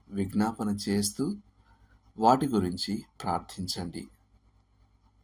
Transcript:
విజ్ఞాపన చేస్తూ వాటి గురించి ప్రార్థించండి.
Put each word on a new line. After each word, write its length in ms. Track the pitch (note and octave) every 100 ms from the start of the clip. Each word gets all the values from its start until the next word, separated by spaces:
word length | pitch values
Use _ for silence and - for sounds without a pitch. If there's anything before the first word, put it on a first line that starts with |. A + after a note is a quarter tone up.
| _
విజ్ఞాపన 600 | G2 F#2+ G#2 G#2+ A2+ G#2+ G2+ G#2+
చేస్తూ 480 | G2+ G2+ - C#3+ G#3 - _ _ - - - _ -
వాటి 280 | A2+ C3 C#3+
గురించి 580 | A2 F2+ F2 - G#2+ - _
ప్రార్థించండి. 880 | - E2+ - - F2+ - F2 E2+ - - _ _ _ _ _ _ _ _ _ _